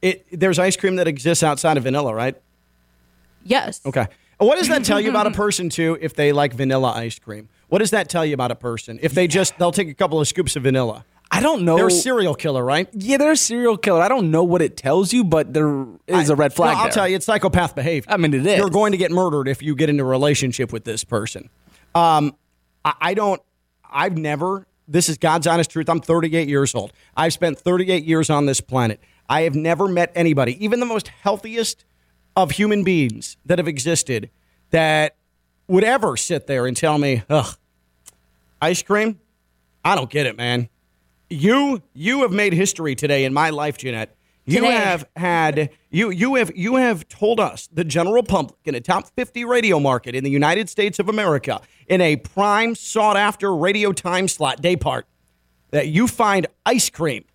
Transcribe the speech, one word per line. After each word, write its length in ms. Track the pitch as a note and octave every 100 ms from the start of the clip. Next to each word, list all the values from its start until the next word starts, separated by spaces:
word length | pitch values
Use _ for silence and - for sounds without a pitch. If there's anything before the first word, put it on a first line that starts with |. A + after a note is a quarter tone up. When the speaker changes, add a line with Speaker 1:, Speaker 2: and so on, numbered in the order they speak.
Speaker 1:
It, 220 | F#3 F3+ _
there's 280 | F3+ F#3+ F3
ice 180 | F#3 F#3
cream 200 | G3 F#3
that 100 | E3+
exists 360 | C#3+ C3 E3
outside 320 | D#3+ C#3 E3 D#3
of 60 |
vanilla, 300 | B2 C3+ C#3
right? 260 | A2 B2 - _ _ _ _ _ _ _ _ _ _
Speaker 2:
Yes. 380 | F#3 B3 - - C#3
Speaker 1:
Okay. 220 | C3+ G#2+ _ _ _
What 200 | G#3 D#4
does 100 | D#4
that 140 | D#4
tell 160 | A#3 G3+
you 100 | G#3+
about 180 | A#3+ G#3
a 40 |
Speaker 2:
<laughs> 120 | F#3
Speaker 1:
person, 260 | G#3 - F3
too, 280 | - E3 E3
if 120 | D#3+
they 180 | - D3
like 220 | C#3+ D3
vanilla 380 | A#2+ C3+ C3 B2+ A#2
ice 240 | A#2 -
cream? 300 | - G#2+ G#2+ _ _
What 100 | F3
does 120 | G#3+
that 180 | A3 F3+
tell 160 | F3 D#3+
you 80 |
about 180 | C#3 B2
a 40 | A#2
person? 440 | B2 A#2 - A#2
If 120 | D3+
they 140 | C#3 F3+
just, 300 | E3+ F#3 -
they'll 140 | F3
take 180 | F3 F3
a 40 |
couple 260 | C#3 F#3 D#3+
of 80 | D3
scoops 280 | - D#3 D3+
of 80 |
vanilla. 420 | C3 C3 A#2+ A2 - _ _
Speaker 3:
I 100 | F#3+
don't 220 | C4+ D#4
know. 120 | F3 E3
Speaker 1:
They're 120 | A3
a 40 |
serial 440 | F3+ B3+ B3+ F#3 C#3+
killer, 280 | D#3+ C3
right? 240 | B2 C#3+ F#3
Speaker 3:
Yeah, 240 | G#3+ G3 C#4
they're 140 | D4
a 60 | D#4
serial 400 | - A#3 B3 A3
killer. 240 | G#3+ E3+
I 60 | F3+
don't 220 | C4 F3
know 140 | D#3
what 180 | F3 F3
it 160 | D#3 -
tells 340 | C3+ D#3+ F#3+
you, 120 | B3
but 300 | G3+ D#3 D3
there 320 | C#3 D3+ C#3+ C3 E2+ -
is 220 | F#3 D3+
Speaker 1:
I, 40 |
Speaker 3:
a 20 | C#3+
red 180 | D3
flag 200 | C#3 E3 D3
Speaker 1:
no, 20 |
I'll 60 | A3+
Speaker 3:
there. 60 |
Speaker 1:
tell 140 | A3 F#3+
you, 80 | F#3
it's 100 | -
psychopath 480 | G#3+ G3 F3+ E3+ -
behavior. 340 | C3+ D#3+ -
Speaker 3:
I 60 | G#3
mean, 160 | D#3+
it 120 | C#3 D3
is. 120 | G3
Speaker 1:
You're 120 | G3+
going 220 | E3+ G#3+
to 60 | F#3+
get 120 | F3+
murdered 360 | F3 F#3 D3 C3+
if 140 | C3
you 120 | D3 C#3
get 140 | D#3
into 140 | D3
a 20 | C3
relationship 680 | C3 C#3+ D3 C3+ A#2+ B2
with 120 | A#2 A2+
this 180 | A2
person. 460 | - A2+ G#2+ G2 - _ _ _ _ E3+
Um, 400 | E3+ D#3 D3 - _ _ _ _ D3+
I, 80 | C#3+
I 120 | E3 G3
don't, 260 | G#3 F#3+ _ _ _ _ _
I've 260 | - F3 E3+
never, 500 | D#3 D3 F3 G3 F#3+ _ _
this 220 | D3+ E3+
is 80 | D#3
God's 300 | E3 E3 E3
honest 240 | E3 D#3+
truth. 180 | - D#3
I'm 100 | E3
thirty-eight 480 | - E3 E3 E3 D3
years 280 | C#3+ C#3 A#2+
old. 180 | G2+ _ _ -
I've 160 | D#3+
spent 240 | - E3 D3+
thirty-eight 440 | - F3+ F#3 F#3
years 260 | D#3 D#3+ D#3
on 160 | D3+ C#3+
this 160 | C3
planet. 380 | - B2+ A#2 G#2+ _ _ _
I 140 | C#3
have 140 | E3 C#3+
never 320 | D#3 E3+ G3
met 240 | F3 F3
anybody, 500 | F3 E3+ C#3+ B2 C#3
even 160 | G#3 A#3+
the 60 | B3
most 220 | A3 -
healthiest 800 | - - G3+ A3+ A3+ A3 - _ _ _ _ _ -
of 160 | F3+
human 320 | C#3 G#3 G#3
beings 540 | F#3 F3+ C3 A2 - - -
that 120 | F3
have 100 | D#3+
existed, 600 | D3 B2+ E3 - A#2+ G#2+ _ _ _ _
that 460 | E3 D#3+ D#3 D#3 _ _ _ _ _ _
would 160 | F3+
ever 320 | A3 C4 G3+ A#2+
sit 280 | - D#3+ -
there 200 | C3+ B2
and 100 | B2
tell 200 | D#3+ D3+
me, 240 | C#3+ B2+ -
"Ugh, 260 | D3+ B2+ - _ _ _ _ - _ _ _ _ _
ice 220 | D3+ F3
cream? 360 | - G#3 A3 G3+ _ _ _ _ _ _
I 120 | D#3+ F#3
don't 140 | C3
get 180 | D3 C3+
it, 100 | G#2+
man." 320 | A#2+ B2 A#2+ _ _ _ _ _ _
You, 540 | D#3+ E3+ B3+ C#4+ B3 - -
you 260 | E3+ C4+
have 100 | B3+
made 220 | F#3 G#3
history 400 | E3+ F#3+ - D#3
today 320 | B2 D3 C#3 C3+
in 80 |
my 160 | C#3 D#3
life, 300 | D3+ D3+ C#3
Jeanette. 360 | C3 A#2 A2 _ _ _ -
You 140 | D3
Speaker 2:
Today. 120 | A3+ A#3+
Speaker 1:
have 320 | G3+ F3 D3 -
had, 560 | F3+ E3+ D#3+ D3 D3 _ _
you, 220 | D#3+ A3+
you 240 | F3+ A#3+ C4+
have, 160 | G#3+ F#3+
you 200 | F#3 C4
have 320 | B3 G3 -
told 320 | - G#3 A3+
us, 280 | F3+ - -
the 100 | D#3+
general 380 | E3+ D3 E3+ A3+
public, 380 | A#3 F#3 C#3 _ -
in 100 | B2+
a 40 |
top 280 | A#2+ F#3 - -
fifty 280 | B3 A#3+
radio 360 | A#3+ B3 G#3+ E3
market 340 | C#3 B2 B2
in 100 | B2
the 60 | C3+
United 400 | C#3+ D3 F3+ G#3+
States 300 | - G#3 -
of 100 | G3
America, 520 | G#3+ G3+ D3 - G#2 - _ _
in 120 | F#3
a 180 | F3 D3
prime 580 | - - G3+ G3+ A3+ A#3
sought-after 800 | - A3+ G#3+ G3+ G#3 G3+ G3+ F3+
radio 360 | F3 G#3 G#3
time 360 | F#3+ F3+ F3+ F#3
slot 340 | - D3 B2+
day 140 | E3 F3+
part, 320 | D#3 B2+ - _ _ _ _ _ _
that 160 | D3 C#3+
you 200 | D#3 A#3+
find 380 | - A3 G3 D#3+ _
ice 280 | - B3 -
cream 340 | - D#3+ A2+ -